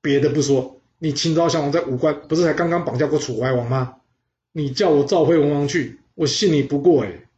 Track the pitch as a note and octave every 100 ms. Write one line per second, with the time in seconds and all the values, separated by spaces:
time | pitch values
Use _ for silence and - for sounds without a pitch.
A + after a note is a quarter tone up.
0 | D3+ C#3 D3 D3+ C3+ C3+ B2+ - _ _
1 | D#3+ C#3 E3 D#3 E3+ E3 C#3+ E3 D3+ B2+
2 | D#3 C#3+ - D#3+ E3+ D3 E3+ E3+ D3+ A#2+
3 | D3 D3 D3 A2 B2+ B2+ A#2 C3 B2+ -
4 | _ _ _ _ _ D#3+ C#3+ C3 F#3+ D3
5 | C#3+ F#3 D3+ E3 D3 C#3+ C#3+ F3 B2 -
6 | _ - D3+ - G3+ D3+ C3+ C#3+ E3+ D3
7 | G2+ E2+ _